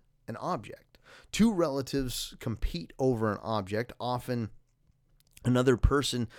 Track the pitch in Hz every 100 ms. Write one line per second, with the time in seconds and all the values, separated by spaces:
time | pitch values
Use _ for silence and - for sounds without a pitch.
0 | _ _ - 113 151 170 101 - _ -
1 | _ - - - 226 196 160 139 131 139
2 | 127 - - - - 107 - 170 - -
3 | 131 117 110 101 107 110 92 104 104 -
4 | 120 123 123 123 110 - _ _ _ _
5 | _ _ _ - 123 123 127 120 - 139
6 | 127 123 113